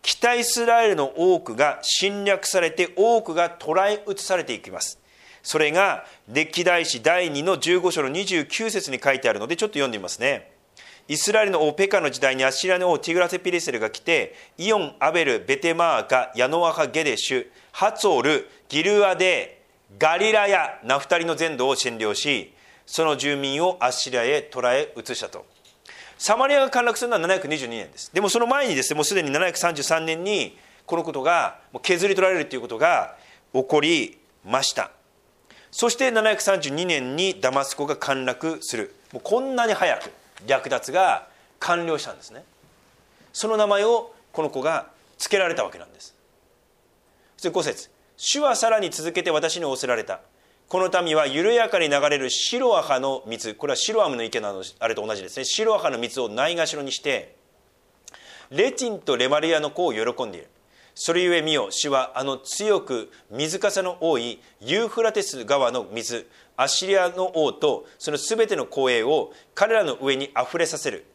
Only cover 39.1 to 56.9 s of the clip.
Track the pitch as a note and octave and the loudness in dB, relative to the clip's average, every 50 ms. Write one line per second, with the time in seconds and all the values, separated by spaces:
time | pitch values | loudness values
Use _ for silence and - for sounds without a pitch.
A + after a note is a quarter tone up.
39.1 | - B2+ - - G#3 B3 C4+ C4+ C4 B3 A#3 A3+ G3 - F#3 E3 A#2+ - - - | -16 -14 -4 -2 0 0 0 -2 -2 0 0 0 2 2 2 2 2 -2 -4 -14
40.1 | - _ _ _ _ - F#2+ A2 C3+ B2+ - C3 C3 A#2+ - - C3+ F3+ F#3+ F3 | -16 _ _ _ _ -18 -2 0 0 0 2 -2 -2 -2 -2 -2 2 2 4 4
41.1 | A2 D#2+ - - _ _ _ _ _ _ - - F3 F3 E3+ E3 D#3 C#3 - - | 2 0 -4 -12 _ _ _ _ _ _ -2 -2 0 0 0 -2 -2 -4 -4 -10
42.1 | G2+ - - - A2 C3 F3+ _ _ _ _ _ _ _ _ _ _ _ _ _ | -14 -16 -20 -20 -20 -20 -20 _ _ _ _ _ _ _ _ _ _ _ _ _
43.1 | _ _ _ _ _ - - G#3+ A3 G#3+ G#3+ G#3 G3+ G3+ G#3 A3+ A#3 A3+ A#3 - | _ _ _ _ _ -6 -2 -2 2 2 4 4 4 2 4 4 2 2 0 -6
44.1 | - _ _ _ - - D#3 C#3+ - C3+ C3 D#3 - - - - _ _ _ _ | -20 _ _ _ -6 -4 -4 -4 -4 -2 -2 -2 -2 -2 -6 -8 _ _ _ _
45.1 | _ _ - - G3+ G3 F#3 E3+ D#3 B2+ A2 F2+ - F2 E2+ - - - - - | _ _ -2 0 2 2 2 2 2 -2 -4 -6 -6 -14 -20 -20 -20 -20 -20 -20
46.1 | _ _ _ _ _ _ _ _ _ _ _ _ _ _ _ _ _ _ _ _ | _ _ _ _ _ _ _ _ _ _ _ _ _ _ _ _ _ _ _ _
47.1 | _ _ _ _ _ - - F3 E3+ F#3 D#3 D3 G#2+ - - _ _ _ _ _ | _ _ _ _ _ -6 -6 -2 -2 0 -2 -2 -4 -6 -12 _ _ _ _ _
48.1 | _ - - - - C#4+ D4 C#4 A#3 G#3 - A3+ A3 G#3+ G3 E3 - - F#3 E3+ | _ -8 -4 -2 0 2 2 2 2 2 2 2 2 2 0 -2 -6 -6 -8 -4
49.1 | E3+ F#3 F3 F3+ D#3+ D3+ D3+ D#3+ D#3 F3 E3 C#3 C3 B2 - B2 A#2+ A2 G#2 - | -4 -2 -2 0 0 2 0 0 -2 -2 -4 -4 -4 -4 -2 -2 -2 -2 -2 -6
50.1 | F#2+ - - _ _ _ _ _ _ _ _ _ - F#3 F#3 F3+ F#3 F3+ F3 E3 | -10 -10 -10 _ _ _ _ _ _ _ _ _ -2 0 0 2 2 0 2 2
51.1 | D#3 D#3 D3+ C#3 C3+ D3+ F3 G#3+ A#3 A#3+ A3+ G3+ G3+ F#3 E3 D3 C#3+ C#3+ D3 D3 | 2 2 2 2 0 0 2 4 4 4 4 2 2 0 2 2 2 2 4 2
52.1 | D3 C#3 C3 B2+ - - - - A#3+ B3 C4 B3 G#3+ E3+ D3 D3 C#3 B2+ C3 C3+ | 2 2 0 -2 -2 -2 -2 -2 -2 0 2 4 4 2 2 2 0 0 0 -2
53.1 | C3+ B2+ - G#2+ A#2 G#2+ - A2+ G#2+ - - C#3+ C3+ - - - A3 A3+ G3 D#3 | -4 -4 -6 -10 -10 -8 -8 -10 -10 -6 -4 -4 -2 -2 -2 0 2 2 2 2
54.1 | C3+ A#2+ A#2 A2 - A#2+ G#2+ G2+ G2 F#2+ F#2 - - _ A2+ A2+ A2+ A2+ G#2 A2 | 0 -4 -6 -4 -4 -4 -4 -4 -8 -8 -12 -14 -10 _ -4 -2 -2 -2 -4 -6
55.1 | G#2+ G2+ F#2+ F#2 - C3+ C3 - - - A3 A3 G#3+ F#3+ D#3 D#3 C3 A#2 A#2+ A2+ | -6 -6 -8 -10 -10 -8 -6 -4 -2 0 0 0 0 0 0 -2 -4 -4 -6 -6
56.1 | - C3+ B2 A2 G#2 A#2+ C#3 D#3+ F3 E3+ D#3+ D3 D3+ D3 C#3 C#3 | -6 -6 -6 -4 -2 -2 -2 0 0 -2 -2 -4 -4 -8 -8 -8